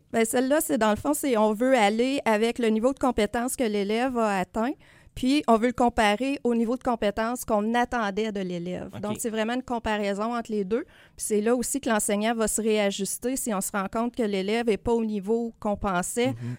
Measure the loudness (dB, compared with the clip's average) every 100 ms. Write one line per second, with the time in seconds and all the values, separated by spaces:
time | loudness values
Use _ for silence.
0 | _ -2 0 0 2 0 0 0 2 0
1 | 0 -2 0 2 2 2 4 4 4 2
2 | 0 0 2 2 2 0 0 2 0 0
3 | 0 2 0 0 -4 -2 -2 0 0 0
4 | 0 0 0 0 -2 -2 -2 -4 -12 -20
5 | -18 -4 0 2 4 4 4 2 2 4
6 | 2 2 0 -2 0 0 0 -2 -2 0
7 | 0 0 -2 -4 -2 0 2 0 0 -2
8 | -2 -2 -2 -4 -6 -6 -6 -8 -10 -8
9 | -6 -4 -4 -2 -2 -4 -4 -4 -2 -2
10 | -2 -2 -2 -4 -4 -4 -2 -4 -4 -16
11 | -20 -10 -2 2 2 2 0 -2 0 0
12 | 2 0 0 0 0 0 2 2 2 0
13 | -4 -4 -4 -4 -2 -2 -2 -4 -2 -2
14 | -2 -2 -2 0 0 0 0 0 2 0
15 | 0 -2 0 0 -2 -6 -4 -2 0 0
16 | 0 0 0 -2 -6